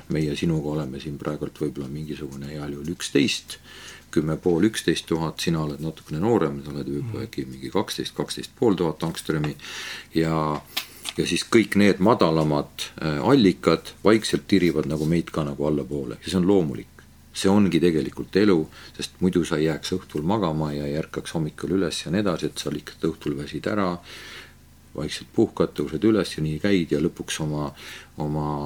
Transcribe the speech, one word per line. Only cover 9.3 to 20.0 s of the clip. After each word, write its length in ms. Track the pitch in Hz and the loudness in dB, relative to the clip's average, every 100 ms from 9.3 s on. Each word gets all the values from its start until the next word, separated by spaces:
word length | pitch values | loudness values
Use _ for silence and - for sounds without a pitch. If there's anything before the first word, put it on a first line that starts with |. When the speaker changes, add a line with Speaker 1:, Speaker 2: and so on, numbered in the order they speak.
| 78 73 71 - - - - - 82 | -2 -2 -6 -12 -12 -10 -12 -4 0
Speaker 1:
ja, 200 | 82 80 78 73 - - - - - - | 0 2 0 -2 -6 -10 -10 -14 -12 -4
ja 100 | 76 | -2
siis 180 | 87 - | -2 4
kõik 320 | 113 104 98 | 4 4 4
need 240 | 101 90 | 4 6
madalamad, 880 | 95 120 87 80 78 73 71 - - - | 6 6 4 4 4 2 -2 -8 -12 -6
äh, 220 | 78 73 | -4 0
allikad 720 | 76 139 101 85 - 82 - - | 4 6 6 6 4 2 0 0
vaikselt 440 | 95 113 - - - | 4 4 4 -2 2
tirivad 420 | 98 85 76 69 | 4 4 2 0
nagu 160 | 76 78 | 0 2
meid 240 | 85 - | 0 0
ka 120 | 87 73 | -4 -4
nagu 240 | 69 73 | -2 0
allapoole 480 | 73 65 71 64 57 | 0 -2 -6 -6 -8
ja 100 | - | -2
see 100 | 92 | 0
on 60 | 90 | 4
loomulik. 380 | 101 78 57 - - - - - - | 4 4 -4 -10 -18 -20 -20 -16 -2
See 140 | 95 | 4
ongi 260 | 101 101 78 | 6 6 4
tegelikult 540 | 87 80 67 - - 95 | 4 2 -2 -6 -2 2
elu, 200 | 104 85 78 - - - | 6 4 2 -8 -18 -12
sest 240 | - - | -10 0
muidu 220 | 90 90 80 | 2 2 0
sa 140 | 80 | 2
ei 60 | 78 | 0
jääks 240 | 76 - | 0 -4
õhtul 300 | 92 | -6